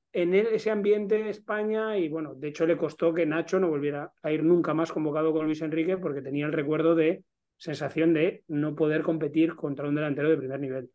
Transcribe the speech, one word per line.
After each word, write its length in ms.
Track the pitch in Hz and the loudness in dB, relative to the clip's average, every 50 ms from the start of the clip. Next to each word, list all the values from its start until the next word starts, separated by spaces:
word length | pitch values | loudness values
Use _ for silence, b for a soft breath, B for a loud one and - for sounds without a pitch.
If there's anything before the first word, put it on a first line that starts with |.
| _ _ - | _ _ -2
en 220 | 180 175 170 185 | 0 0 2 4
él, 140 | 196 220 233 | 4 4 2
ese 180 | 220 214 214 214 | 0 0 0 0
ambiente 460 | 220 208 196 202 208 208 208 196 220 214 214 | -2 0 2 2 2 2 2 0 0 0 0
de 60 | 214 | -2
España, 680 | 196 214 - - 208 214 214 214 214 220 220 220 214 202 | -8 -8 -8 -6 -4 -2 -2 -2 -2 -2 -2 -2 -2 -2
y 100 | 170 151 | -2 -2
bueno, 280 | 151 160 156 143 131 | -2 -4 -6 -8 -10
de 140 | 131 143 151 | -10 -10 -8
hecho 180 | 147 - 165 165 | -4 0 2 2
le 100 | 170 147 | 2 2
costó 380 | 170 147 151 - 170 170 160 | 0 -4 -2 0 0 0 2
que 100 | 170 165 | 2 0
Nacho 340 | 151 151 165 165 - 185 190 | 0 0 -2 -2 0 0 2
no 80 | 190 170 | 2 2
volviera 460 | 156 139 143 147 143 143 151 - _ _ | 0 0 -2 -2 -4 -4 -8 -10 _ _
a 100 | - 156 | -4 -2
ir 120 | 156 156 151 | 0 2 4
nunca 320 | 160 175 175 151 151 156 | 6 6 6 4 2 0
más 160 | 156 165 160 | 0 0 -2
convocado 420 | - 165 156 151 147 156 156 160 156 | -2 -2 -2 -2 0 0 2 2 2
con 120 | 160 151 156 | 2 0 0
Luis 160 | 156 156 160 | -2 -2 -4
Enrique, 340 | 156 156 165 160 180 190 185 | -2 -2 -2 0 0 -2 -2
porque 240 | 180 156 139 143 | -2 -4 -6 -6
tenía 240 | 147 135 139 143 147 | -6 -6 -4 -2 -2
el 80 | 151 151 | -2 -2
recuerdo 400 | 156 143 143 151 151 156 165 170 | -2 0 0 0 2 4 4 4
de 300 | 165 156 160 190 185 - _ _ _ _ _ _ _ | 4 4 2 2 -2 -4 _ _ _ _ _ _ _
sensación 560 | - 165 147 - 151 135 - 156 160 165 165 | -10 -10 -8 -6 -6 -4 0 2 4 4 4
de 300 | 151 160 196 - - _ - | 4 4 2 0 -2 _ -6
no 280 | 156 147 151 151 147 | -2 -2 -2 -2 0
poder 260 | 151 160 151 156 160 | 0 0 2 2 0
competir 540 | 156 175 165 156 156 147 147 160 160 160 160 | 0 0 -2 -2 -2 -2 2 2 2 2 0
contra 320 | - - 147 139 139 143 147 | -2 -6 -6 -6 -4 -4 -2
un 60 | 147 | -2
delantero 340 | 151 156 151 139 - 143 156 | 0 0 -2 -2 0 2 2
de 80 | 160 143 | 2 2
primer 220 | 131 127 135 135 | 0 -4 -6 -6
nivel. 320 | 143 131 131 131 127 - _ | -6 -6 -6 -6 -8 -10 _